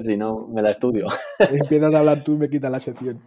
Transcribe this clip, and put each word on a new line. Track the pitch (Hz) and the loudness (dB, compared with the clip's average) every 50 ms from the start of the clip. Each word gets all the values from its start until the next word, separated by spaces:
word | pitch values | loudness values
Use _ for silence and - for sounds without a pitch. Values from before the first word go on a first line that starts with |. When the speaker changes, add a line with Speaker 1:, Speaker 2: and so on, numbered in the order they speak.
Speaker 1:
si | 113 113 104 | 0 -2 -2
no | 101 107 110 110 110 110 - | -2 -2 -4 -4 -6 -8 -8
me | 113 110 107 | -4 0 0
la | 107 | 0
estudio. | 101 - - 123 117 107 - - - - - - | 0 0 0 -2 0 -2 -2 -4 -6 -8 -8 -8
Speaker 2:
<laughs> | - - 202 - 139 | 0 2 2 4 4
empiezas | 143 147 139 151 151 151 156 156 | 0 0 2 2 4 4 4 4
a | 156 | 4
hablar | 151 151 147 143 139 | 4 4 4 2 0
tú | 151 151 | -2 0
y | 151 | 0
me | 147 139 | 0 -2
quitas | 143 143 135 131 131 | -2 -4 -4 -4 -4
la | 131 | -6
sección. | - 135 120 - 127 127 117 113 - | -6 -8 -10 -8 -8 -10 -10 -10 -14